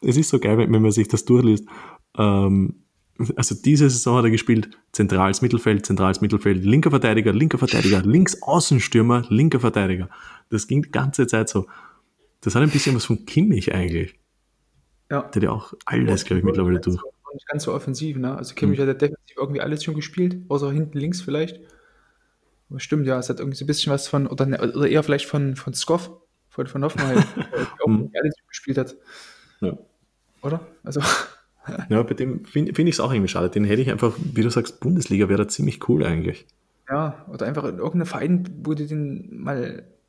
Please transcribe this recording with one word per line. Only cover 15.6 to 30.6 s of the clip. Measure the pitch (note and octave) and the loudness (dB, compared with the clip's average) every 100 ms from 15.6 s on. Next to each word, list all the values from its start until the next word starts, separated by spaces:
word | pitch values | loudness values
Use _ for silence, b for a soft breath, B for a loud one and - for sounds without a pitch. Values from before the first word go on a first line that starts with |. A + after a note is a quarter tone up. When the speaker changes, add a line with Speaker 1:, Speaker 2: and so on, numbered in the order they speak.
| - - - | -8 -14 -4
Speaker 1:
alles, | - A#2 G2 | 0 0 0
Speaker 2:
Und | - | 0
Speaker 1:
glaub | F#2 | 0
ich, | |
mittlerweile | F#2+ F#2 F2+ | 0 2 2
Speaker 2:
nicht | F2+ | 2
ganz | F2 F2 | 0 -4
Speaker 1:
durch. | - _ - | -6 _ -18
Speaker 2:
so, | |
nicht | - - | -18 -8
ganz | D3 | -8
so | D3+ | -4
offensiv, | D3 C#3 C3+ D#3 C3+ | -6 -6 -6 -6 -6
ne? | B2+ C3+ | -6 -6
Also | B2 | -10
Kimmich | - C#3+ C#3 | -2 0 2
Speaker 1:
Mhm. | |
Speaker 2:
hat | C3+ | 0
ja | |
defensiv | C3+ C#3+ D3+ _ - | 0 -2 -2 _ -8
irgendwie | C#3 C#3+ | -6 -4
alles | - D3+ | -4 -6
schon | D#3+ | -6
gespielt, | D3+ D3+ - F3+ F3+ F3+ | -6 -8 -2 -2 -2 -4
außer | C#3+ C#3 | -4 -2
hinten | C#3+ D#3 D3 | -2 -4 -4
links | D3 F3+ | -4 -6
vielleicht. | - C#3+ E3 - b b b b b b b b b _ _ | -4 -4 -4 -8 b b b b b b b b b _ _
Aber | C3+ | -14
stimmt, | - D3+ C3 | -4 -2 0
ja, | C3 | -2
es | B2 | -4
hat | B2 | -6
irgendwie | C#3+ C3+ | -6 -8
so | |
ein | C#3 | -4
bisschen | D3 - | -2 0
was | C#3 - | -2 -2
von, | D3 C3+ | -2 -2
oder | C3+ C#3 | -2 -2
ne, | C3+ | 0
oder | A#2 - C#3+ | -2 0 2
eher | D#3 | 2
vielleicht | D3+ C#3+ - | 2 -2 -2
von, | D3 C#3 C3+ | -2 -2 -4
von | - | -8
Skoff, | B2+ - E3+ F3+ - _ _ _ | -8 -2 -2 -2 -18 _ _ _
von, | - C3+ | -10 -8
von | C#3 | -4
Hoffenheim, | C#3+ - C3+ E3 | -4 -2 0 2
Speaker 1:
<laughs> | - - - | 0 -2 -8
Speaker 2:
der | - B2+ - | -6 -8 -4
auch | - | 0
Speaker 1:
Mhm. | G#2+ | 2
Speaker 2:
irgendwie | - - | 0 -4
alles | D3 D3+ | -4 -4
schon | _ | _
gespielt | - - C3+ | -18 -6 -4
hat. | C3 - B B B B B B | -4 -8 B B B B B B
Speaker 1:
Ja. | F#2+ - - _ _ _ _ _ | -6 -6 -14 _ _ _ _ _
Speaker 2:
Oder? | C#3 D#3+ | -8 -8